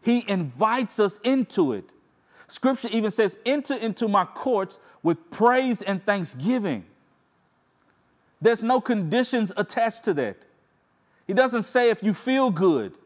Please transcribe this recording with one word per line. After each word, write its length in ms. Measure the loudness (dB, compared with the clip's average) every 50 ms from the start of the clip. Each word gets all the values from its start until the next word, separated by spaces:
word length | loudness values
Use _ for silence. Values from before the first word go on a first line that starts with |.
He 240 | _ 2 0 0 0 -2
invites 720 | -2 -2 -2 -4 -4 0 0 0 2 0 -2 -4 0 0
us 180 | 0 0 0 -2 -2
into 480 | 0 0 0 0 -2 0 0 0 2 0
it. 120 | -4 -6 -12 _ _ _ _ _ _ _ _ _ -20 -20
Scripture 420 | _ -18 -2 0 0 0 0 -4 -4 -2
even 180 | -2 -2 -2
says, 280 | 0 0 0 0 0 -4 -2
"Enter 300 | -2 -2 -2 -2 -4 -6
into 320 | -4 -4 -6 -4 -2 -2
my 180 | 0 2 2 0
courts 540 | 0 -6 -8 -2 -2 0 0 -2 -4 -10 -20 _ -20 -20 _ _
with 280 | -2 -2 -2 -4 _
praise 520 | -4 2 4 4 4 4 2 0 -2 -4 -2
and 220 | -4 -6 -4 -2
thanksgiving." 800 | -2 -2 -2 -2 -8 -10 -6 -2 -2 -2 0 0 -2 -4 -6 -8 -14 _ _ _ _ _ _ _ _ _ _ _ _ _ _ _ _ _ _ _ _ _ _ _ _ _ _ _ _ _ _
There's 220 | 2 2 2 2 2
no 180 | 2 2 2
conditions 720 | 2 0 0 0 0 0 0 0 0 2 0 0 0 -2 -2
attached 480 | -4 -4 -4 -2 -2 -2 -2 -2 -4 -4
to 100 | -2 -2
that. 320 | 0 -2 -4 -6 -10 -18 _ _ _ _ _ _ _ _ _ _ _ _ _ _ _ _
He 60 | _ 2
doesn't 300 | 2 2 2 2 -2 -4
say 260 | 0 0 2 4 4
if 120 | 2 2 0
you 100 | -2 -2
feel 380 | -2 -2 0 2 2 2 2
good. 440 | 2 2 2 2 2 2 0 -4 -10 -16 _